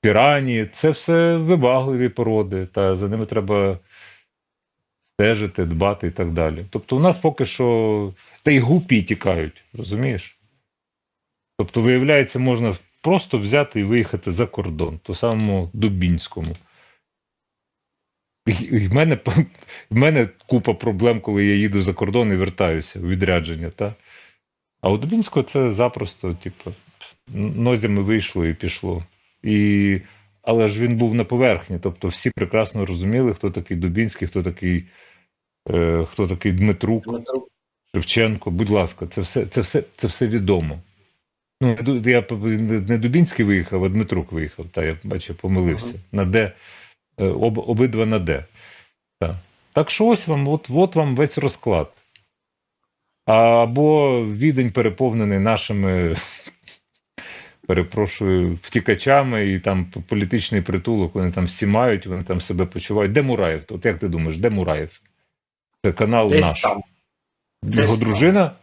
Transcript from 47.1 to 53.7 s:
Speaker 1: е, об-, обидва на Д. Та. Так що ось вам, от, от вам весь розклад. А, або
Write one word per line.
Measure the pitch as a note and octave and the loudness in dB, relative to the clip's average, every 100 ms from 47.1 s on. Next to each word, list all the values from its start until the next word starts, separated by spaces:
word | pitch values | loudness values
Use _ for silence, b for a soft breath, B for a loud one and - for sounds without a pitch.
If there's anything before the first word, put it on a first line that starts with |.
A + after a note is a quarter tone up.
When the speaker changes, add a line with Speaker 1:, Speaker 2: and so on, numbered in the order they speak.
| - | -2
Speaker 1:
е, | |
об-, | F#2+ E2 A#2 A2 - | -2 2 0 0 -2
обидва | A2+ B2+ A2 A2 | 2 2 2 0
на | A2 | 0
Д. | E2+ C#2 D2 b b b b _ _ _ | 0 -4 -6 b b b b _ _ _
Та. | E2 F2 _ _ _ | -6 -6 _ _ _
Так | - D3+ | -2 -2
що | - A3 | 0 2
ось | A#3 - | 2 0
вам, | D3 C#3 | -2 0
от, | D3+ - | -2 -2
от | C3 F#3 | 2 2
вам | E3 D3 B2+ | 2 0 0
весь | D3 - | 0 0
розклад. | C#3 - - F2+ D2 _ _ _ _ _ _ _ _ _ _ _ _ _ - | -4 -4 -2 0 -2 _ _ _ _ _ _ _ _ _ _ _ _ _ 2
А, | A2+ A#2 A#2 | 4 6 6
або | A#2 | 4